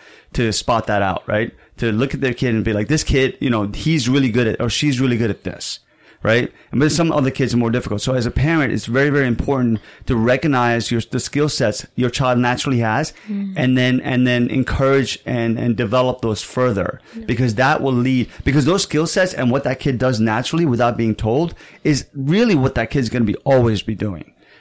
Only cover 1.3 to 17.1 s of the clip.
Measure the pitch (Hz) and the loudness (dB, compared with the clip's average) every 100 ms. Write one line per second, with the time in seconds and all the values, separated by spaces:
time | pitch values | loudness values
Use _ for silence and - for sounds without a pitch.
1.3 | 107 113 - _ - 117 107 135 139 135 | -2 -2 -8 _ -6 -2 0 -2 -2 -4
2.3 | 117 127 110 104 104 107 151 - 139 131 | -2 -2 0 0 -2 0 -2 0 0 0
3.3 | - 135 113 101 104 151 160 120 139 131 | -2 -2 -2 -2 -4 -2 0 2 2 2
4.3 | 110 117 - 120 - 147 123 131 117 117 | 2 0 -2 -4 -2 -2 0 0 0 -2
5.3 | 98 - - - - _ _ - _ - | -4 -8 -10 -12 -12 _ _ -20 _ 0
6.3 | 117 120 - _ - 151 160 165 151 135 | 0 0 -8 _ 0 2 2 0 2 0
7.3 | - 127 117 117 120 - 104 - 131 117 | 0 0 0 0 -2 -4 -4 -2 -2 -2
8.3 | - 143 165 127 - - 123 143 143 131 | 0 2 2 0 -2 -2 0 2 2 0
9.3 | 110 - 139 120 110 - - - 120 113 | 0 -2 0 0 -2 -6 -10 -2 0 2
10.3 | 135 160 131 120 117 110 117 - 127 - | 2 2 2 2 0 -2 -4 -4 -6 -4
11.3 | 143 151 - 117 - - - 127 - 131 | -2 0 0 -2 -2 -8 -2 -2 0 0
12.3 | 123 123 123 139 127 113 113 156 - - | 2 2 0 0 0 0 0 -2 -8 -10
13.3 | 202 196 185 127 127 127 127 - 127 127 | -8 -6 -2 2 2 2 0 0 0 2
14.3 | 123 120 - 123 - 135 139 123 - - | 2 0 0 -2 0 2 2 0 -6 -6
15.3 | 123 113 113 120 110 113 127 127 123 113 | -2 -2 -2 -2 -2 0 0 0 0 -4
16.3 | 104 - - 127 98 87 - - | -4 -4 0 0 0 -4 -6 -16